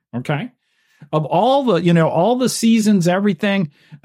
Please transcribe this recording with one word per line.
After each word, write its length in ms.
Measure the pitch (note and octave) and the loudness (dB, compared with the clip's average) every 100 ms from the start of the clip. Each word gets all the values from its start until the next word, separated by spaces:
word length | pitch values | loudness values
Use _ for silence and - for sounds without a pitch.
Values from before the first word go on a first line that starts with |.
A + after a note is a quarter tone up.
| _ | _
okay? 380 | A#2 - D3 A#3+ _ _ _ _ _ D3 | -12 -6 -6 -6 _ _ _ _ _ -6
Of 120 | D#3 D3 | -4 -2
all 380 | D#3+ A#3 C#4 | 0 2 2
the, 120 | B3+ E3+ | 2 0
you 160 | E3+ | 2
know, 160 | E3+ D#3+ | 2 2
all 280 | D3+ F#3+ B3 | 0 0 0
the 120 | B3+ | -2
seasons, 600 | - A3+ A3+ G#3+ G#3 E3+ | 0 0 2 2 2 2
everything, 600 | F#3 G#3 F#3+ G#3 G3 D#3+ _ _ - | 0 0 -2 -2 -2 -4 _ _ -8